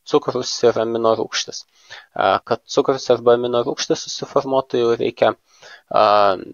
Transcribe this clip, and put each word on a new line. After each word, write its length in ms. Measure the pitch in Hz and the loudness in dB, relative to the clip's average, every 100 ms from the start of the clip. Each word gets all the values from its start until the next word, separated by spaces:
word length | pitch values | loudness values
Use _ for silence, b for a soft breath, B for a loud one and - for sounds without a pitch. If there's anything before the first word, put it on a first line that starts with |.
cukrus 500 | - - - 123 127 - | -2 0 0 -4 -4 0
ir 180 | 120 113 | 2 2
amino 380 | 113 113 113 113 | 0 0 0 0
rūgštys. 480 | - - - - | -2 -6 -8 -12
E, 640 | - _ _ - - - 98 98 | -18 _ _ -20 -10 -2 0 0
kad 200 | - 117 | -2 -6
cukrus 460 | - - 139 131 - | -4 -2 0 -2 0
arba 240 | 117 120 | 2 4
amino 300 | 120 123 120 120 | 2 2 -2 -2
rūgštys 400 | 156 - 160 - | -4 -4 -4 -6
susiformuotų, 800 | - - - 135 135 - 123 | -10 -4 -4 0 -2 -2 0
jau 120 | 117 117 | 0 0
reikia, 380 | 120 - 113 | -4 0 0
e, 720 | - _ _ - - - - 104 104 101 92 - | 0 _ _ -20 -20 -2 2 4 4 4 0 -6